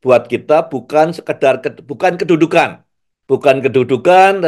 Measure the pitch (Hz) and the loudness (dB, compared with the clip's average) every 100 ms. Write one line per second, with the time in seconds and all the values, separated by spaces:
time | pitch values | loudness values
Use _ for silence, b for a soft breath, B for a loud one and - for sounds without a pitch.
0 | 127 123 120 120 - 151 165 131 - 147 | 0 0 0 -6 -2 -2 -2 -8 -4 0
1 | 160 170 - - 135 123 139 - - 131 | 0 -2 -10 -2 -2 0 -4 -12 -14 -4
2 | 185 175 185 165 156 170 131 87 _ _ | -4 -2 -2 0 0 0 -2 -4 _ _
3 | _ _ - 131 139 135 127 123 123 127 | _ _ -6 -2 0 0 0 -2 -2 0
4 | 175 185 190 196 | 2 4 4 2